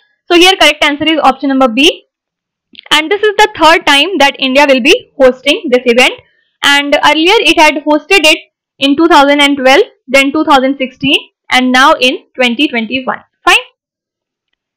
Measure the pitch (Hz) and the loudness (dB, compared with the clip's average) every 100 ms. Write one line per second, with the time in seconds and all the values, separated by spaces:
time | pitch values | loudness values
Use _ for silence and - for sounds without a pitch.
0 | _ _ - 349 370 381 302 302 302 285 | _ _ -2 2 2 2 0 0 -4 -2
1 | 311 320 269 254 277 262 262 220 320 - | -2 0 0 0 -2 0 0 0 0 -2
2 | _ _ _ _ _ _ _ - - 294 | _ _ _ _ _ _ _ -20 -4 -2
3 | 320 392 427 403 427 415 320 359 330 277 | -2 -2 -2 0 -2 0 2 2 2 0
4 | 339 349 277 269 262 262 294 262 269 480 | 0 0 0 0 -2 0 2 2 2 0
5 | - - 254 254 285 370 320 247 254 233 | -2 0 0 0 -4 -4 -2 -2 0 0
6 | 285 494 _ _ _ _ 277 285 285 285 | 0 -4 _ _ _ _ -2 0 0 0
7 | 285 302 339 440 302 330 302 302 294 302 | 0 0 2 2 2 2 2 0 -2 -2
8 | - 392 311 339 - _ _ _ 277 285 | 0 0 0 -2 -6 _ _ _ -2 0
9 | 330 311 277 294 285 285 254 294 - _ | 2 2 2 2 0 0 2 2 0 _
10 | - 262 269 311 311 277 262 277 254 - | -4 -2 0 -2 0 0 0 -4 -8 -6
11 | 269 370 - _ - 254 254 254 285 311 | -4 -4 -6 _ -8 -4 0 2 2 2
12 | 254 359 _ - 247 233 294 233 220 262 | -2 -4 _ -4 -4 -2 -4 -4 -6 -8
13 | 254 - _ _ 349 440 508 _ _ _ | -8 -10 _ _ -2 -2 -4 _ _ _
14 | _ _ _ _ _ _ _ | _ _ _ _ _ _ _